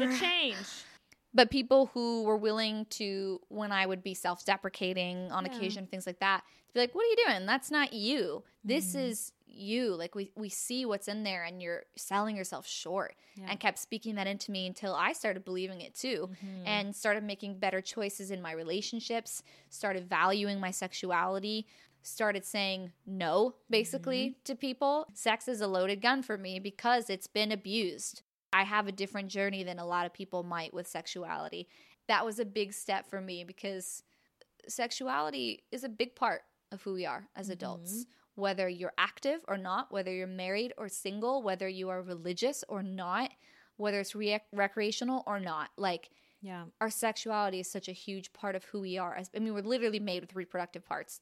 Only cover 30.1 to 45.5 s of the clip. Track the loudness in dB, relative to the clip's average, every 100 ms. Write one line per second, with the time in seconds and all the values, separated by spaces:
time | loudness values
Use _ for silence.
30.1 | -4 -6 -4 -4 -4 -4 -6 -6 -8 -8
31.1 | -8 -4 -4 -4 -8 -12 -18 -20 _ 4
32.1 | 4 4 -2 -2 -2 -2 -4 -2 -4 -4
33.1 | -8 -8 -10 -12 -8 -6 -6 -8 -12 -14
34.1 | _ _ _ -20 _ -10 -4 -4 -2 -2
35.1 | 0 0 -2 -4 -6 _ -8 -6 -2 -4
36.1 | 0 0 0 -6 _ _ -10 -6 -4 -4
37.1 | -4 -8 -10 -8 -6 -8 -8 -8 -8 -10
38.1 | _ _ -2 0 0 -2 -2 -2 0 0
39.1 | 2 0 0 -2 -4 0 -2 -2 -2 -2
40.1 | -2 -4 -4 -2 0 -2 -4 -8 -6 -4
41.1 | -2 0 0 0 0 -2 -2 -4 -4 -6
42.1 | -6 -4 0 0 0 -6 -6 -4 -4 -2
43.1 | 0 -2 -6 _ -20 -20 -4 0 0 -2
44.1 | -2 0 0 0 0 2 2 0 0 0
45.1 | 0 -2 -4 -2